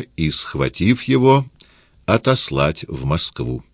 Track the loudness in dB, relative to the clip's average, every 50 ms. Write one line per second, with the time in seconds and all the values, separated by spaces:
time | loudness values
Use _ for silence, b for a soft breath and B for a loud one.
0 | -2 -4 _ -4 -2 -2 -2 -4 -6 -6 -4 -2 -2 -2 -2 0 2 2 2 0
1 | 0 0 0 4 4 6 6 4 2 0 _ b b b b b b b b b
2 | b 0 0 2 2 2 2 2 0 -2 0 0 0 0 0 -4 -8 -10 -8 -6
3 | -2 -2 -2 -2 -2 -4 -6 -6 -6 -6 -6 -8 -10 _